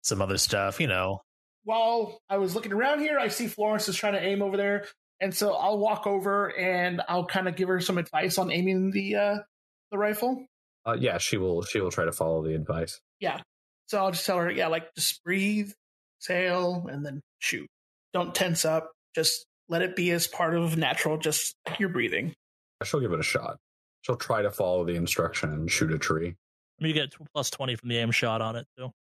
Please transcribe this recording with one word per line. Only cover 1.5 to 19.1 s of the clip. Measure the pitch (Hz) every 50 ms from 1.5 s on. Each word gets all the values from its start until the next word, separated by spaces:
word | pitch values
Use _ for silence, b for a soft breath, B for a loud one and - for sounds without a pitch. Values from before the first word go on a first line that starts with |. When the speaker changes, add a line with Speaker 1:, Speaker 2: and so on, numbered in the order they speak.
| _ _ _
Speaker 2:
While | 208 220 226 226 226 233 233 214 208 - - _ -
I | 196 202
was | 196 185 175
looking | 226 220 208 196
around | 208 247 277 294 294
here, | 294 302 302 277
I | 240
see | 214 - - 240
Florence | 196 - - 214 214 214 208 208
is | - 180
trying | - - 208 202
to | 190 170
aim | 190 196 202
over | 202 196 190
there. | 196 202 202 202 202 202 - - _ _ _ _ _
And | 190 190 180
so | - 208 202 190
I'll | - - 190 214 208
walk | 202 220 214 - -
over | 202 202 190 185 202 196 202 202 - -
and | - 180 185 180 180 175 180 175 170 - -
I'll | 175 180 170
kinda | 170 - 190 185 185
give | 165 185 185 180
her | 185 180
some | 175 - 180
advice | 175 165 - - 156 180 185 175
on | 196 185 -
aiming | 147 175 180 190 190 185 190 196
the, | 190 202 196 196 208
uh, | 202 208 202 208 208 208 _ _ _ _ _ _ _ _ _
the | 208
rifle. | 196 208 208 214 214 240 247 262 262 - _ _ _ _ _ _ _ _
Speaker 3:
Uh, | 113 117 120
yeah, | 127 120 90
she | 87 - - -
will, | 104 92 92 87 85 92
she | - - 107
will | 95 90
try | - - 85
to | 82
follow | - - 85 82 82 80 80
the | 80 80
advice. | 80 76 - 76 82 82 - - - _ _ _ _
Speaker 2:
Yeah. | 196 165 131 - - _ _ _ _ _ _ _ _
So | - -
I'll | 202 190 190
just | 175 170 -
tell | - 185
her, | 180 170 -
yeah, | - - -
like, | 160 165 165 165 - _
just | 170 - - - - _
breathe, | 170 185 196 196 202 208 208 208 202 - _ _ _ _ _ _ _ _ _
exhale, | - - 175 175 185 185 175 180 180 180 180 175 175
and | - 135 143 147
then | 143 135 143 - _ _ _
shoot. | - - - 104 71 - _ _ _ _ _ _ _ _ -
Don't | 180 175 175 175
tense | - 190 180 165 165 -
up. | 156 160 160 156 - - _ _ _